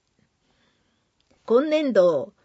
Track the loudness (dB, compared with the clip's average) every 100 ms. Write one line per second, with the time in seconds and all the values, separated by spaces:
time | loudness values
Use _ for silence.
0 | _ _ _ _ _ _ _ _ _ _
1 | _ _ _ _ -2 0 0 -2 0 2
2 | 2 0 -6 _